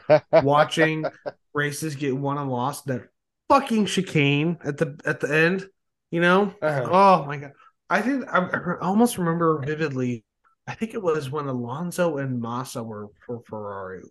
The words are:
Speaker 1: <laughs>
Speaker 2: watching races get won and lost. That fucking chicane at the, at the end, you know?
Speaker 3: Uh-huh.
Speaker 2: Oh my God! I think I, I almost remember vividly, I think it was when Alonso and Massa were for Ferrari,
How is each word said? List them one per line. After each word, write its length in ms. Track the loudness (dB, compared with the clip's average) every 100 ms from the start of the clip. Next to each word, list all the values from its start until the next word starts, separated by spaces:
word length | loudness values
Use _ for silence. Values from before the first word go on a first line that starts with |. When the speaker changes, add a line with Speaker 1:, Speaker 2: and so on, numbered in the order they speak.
| 4
Speaker 1:
<laughs> 200 | 4 6 4
Speaker 2:
watching 640 | 6 4 4 2 2 2 -4 -8 -14 -14 _
races 420 | -4 -4 -4 -8
get 200 | -4 -4
won 220 | -2 -2 -4
and 120 | -4
lost. 340 | -2 -4 -4
That 180 | -6 -6 -8 _ _ _ 2
fucking 360 | 2 4 0
chicane 720 | 0 -2 0 2 2 2 0 -2
at 140 | -6 -4
the, 220 | -4 -4
at 160 | -6 -4
the 120 | 0
end, 340 | 2 2 2 -6 _ _ _ _
you 80 | 0
know? 320 | 4 4 2 -2
Speaker 3:
Uh-huh. 260 | -2 -2 2
Speaker 2:
Oh 340 | 6 8 6
my 120 | 2 -10
God! 140 | -12 -18 _ _ -4
I 120 | -2
think 240 | 0 -4 0
I, 120 | 0
I 360 | 0 -4 -4 -4
almost 360 | 0 2 2 2
remember 420 | -2 0 0 0
vividly, 600 | -4 -4 -4 -2 -4 -6 -12 _ _ _ -16
I 60 |
think 180 | -10 -8
it 80 | -4
was 280 | -2 -2 -4
when 180 | -6 -4
Alonso 680 | -6 -6 -8 -6 -2 -2 -2
and 240 | -4 -4
Massa 420 | -4 -6 -8 -10
were 240 | -10 -12 -14 _
for 160 | -12 -12 -10
Ferrari, 540 | -12 -10 -10 -10 -12 -16